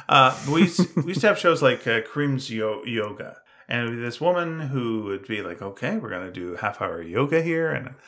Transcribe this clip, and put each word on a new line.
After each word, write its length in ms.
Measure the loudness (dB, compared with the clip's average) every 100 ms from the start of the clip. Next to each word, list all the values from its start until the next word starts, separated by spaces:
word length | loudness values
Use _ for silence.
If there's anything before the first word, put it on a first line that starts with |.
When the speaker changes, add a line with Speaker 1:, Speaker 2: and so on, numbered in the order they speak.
| 4
Speaker 1:
uh, 280 | 6 6 4 0
we 100 | 4
used, 320 | 4 4 2 2
Speaker 2:
<laughs> 0 |
Speaker 1:
we 120 | -2
used 120 | 2
to 60 | 2
have 120 | 4
shows 220 | 4 6
like, 260 | 4 2 0
uh, 140 | 0
Kareem's 480 | 0 -4 -2 -2 -4
Yo-, 320 | -4 -2 -4 -4
Yoga. 520 | -4 -4 -6 -14 -16 _ _ -6
And 120 | -4
it 80 | -2
would 60 | -4
be 60 |
this 160 | -6 -2
woman 400 | 0 0 -2 -4
who 440 | -4 -2 -2 -2
would 220 | -2 -6 -4
be 160 | -6
like, 200 | -6 -8
"Okay, 340 | -10 -6 -4 -4
we're 140 | -4
gonna 240 | -8 -8
do 220 | -8 -8 -4
half 260 | -6 -4
hour 200 | -6 -6
yoga 400 | -4 0 2 2
here." 300 | 0 -2 -2
And, 240 | -4 -8 -16